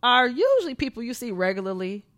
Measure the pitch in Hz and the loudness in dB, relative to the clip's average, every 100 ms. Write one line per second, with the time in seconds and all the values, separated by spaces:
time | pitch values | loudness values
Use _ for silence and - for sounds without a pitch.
0 | 240 247 247 247 480 539 359 262 277 220 | 4 4 4 2 2 4 2 -4 -6 -6
1 | 233 247 240 185 185 190 190 185 185 202 | -10 -8 -8 -2 -2 0 -4 -4 -6 -8
2 | - | -12